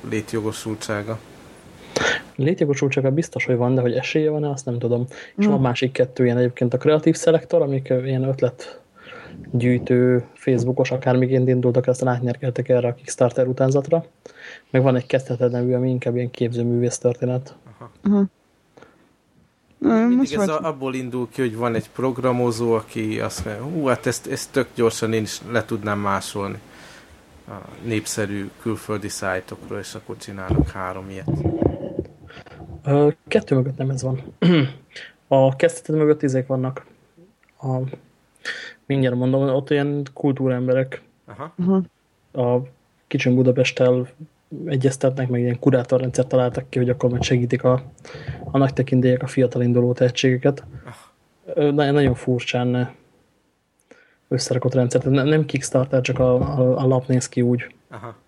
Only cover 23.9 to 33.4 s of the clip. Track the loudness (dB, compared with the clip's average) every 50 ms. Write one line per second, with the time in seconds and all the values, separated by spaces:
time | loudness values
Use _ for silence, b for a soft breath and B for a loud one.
23.9 | 0 2 0 -4 -4 -4 -6 -8 -8 -8 -8 -4 -2 -2 -2 -2 -2 0 0 2
24.9 | 2 0 -4 -2 -2 -2 -2 -4 -8 -12 -12 -2 -2 -2 -2 -2 -6 -6 -4 -4
25.9 | -4 -2 0 -2 -2 -2 -4 -6 -8 -8 -8 -8 -8 -12 -14 B B B B B
26.9 | B B B B B B B _ -20 -20 -20 -18 -18 -18 -18 -18 -20 -12 -6 -4
27.9 | -4 -4 -4 -4 -4 -4 -4 -4 -4 -6 -6 -8 -12 -8 -6 -6 -6 -6 -6 -6
28.9 | -6 -6 -6 -8 -8 -6 -4 -4 -4 -4 -6 -10 -18 -16 -14 -12 -12 -12 -12 -12
29.9 | -16 -16 -14 -14 -14 -14 -14 -14 -12 -12 -4 0 2 2 2 0 -2 -8 -8 -8
30.9 | -8 -10 -12 -14 -14 -10 -6 -6 -6 -4 -4 -4 -2 0 0 -2 -2 -2 -10 -10
31.9 | -10 -10 -12 -12 -18 _ -20 B B B B B B B B -18 -20 -10 -2 0
32.9 | 2 4 4 2 0 _ _ -2 -2 -2